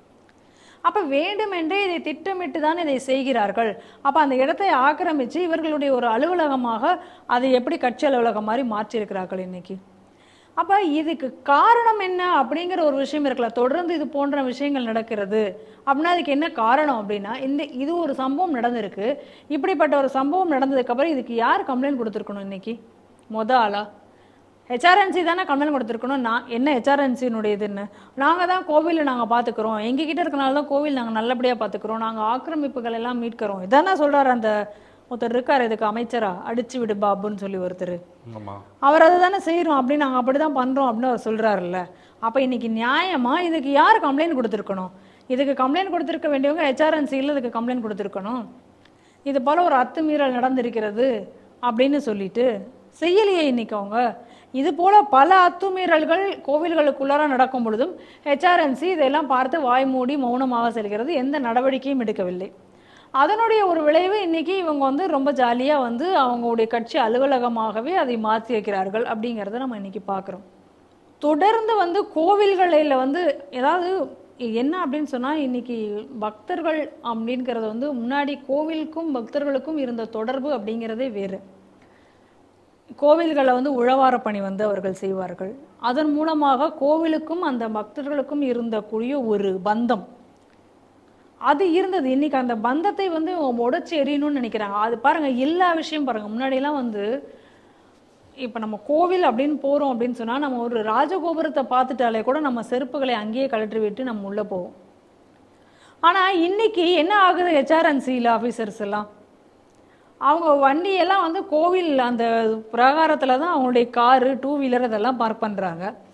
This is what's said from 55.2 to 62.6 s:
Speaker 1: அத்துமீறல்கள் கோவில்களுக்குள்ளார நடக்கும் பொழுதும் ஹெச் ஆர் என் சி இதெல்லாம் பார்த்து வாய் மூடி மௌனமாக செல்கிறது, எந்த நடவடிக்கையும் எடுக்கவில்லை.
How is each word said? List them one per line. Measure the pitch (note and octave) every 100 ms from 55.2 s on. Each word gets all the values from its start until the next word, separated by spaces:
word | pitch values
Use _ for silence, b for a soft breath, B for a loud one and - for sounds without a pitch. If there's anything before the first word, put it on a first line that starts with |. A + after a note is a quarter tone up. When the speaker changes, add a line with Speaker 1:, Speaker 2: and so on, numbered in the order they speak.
| D4 F#4+
Speaker 1:
அத்துமீறல்கள் | F4+ F4+ G4 F#4 F4+ D#4+ D4 E4 G4 D4+ -
கோவில்களுக்குள்ளார | D4 E4+ D#4+ D4 C#4 C4+ C#4+ D4+
நடக்கும் | B3+ B3+ B3+
பொழுதும் | A3+ G#3+ D#4 F4 B B
ஹெச் | D4 C#4+ F4+
ஆர் | F4
என் | D#4 B3+
சி | E4
இதெல்லாம் | F4+ C4 D4 D4+
பார்த்து | C4 C4 E4+
வாய் | C4 B3 C4+
மூடி | C4 B3 D4
மௌனமாக | B3+ B3 C4 A#3+ A#3
செல்கிறது, | A3+ G#3 G#3+ B3+
எந்த | E4 B3+ D4
நடவடிக்கையும் | B3 A#3 C4 C4 C4 C#4
எடுக்கவில்லை. | A3+ G#3+ F#3 F3+ F#3 -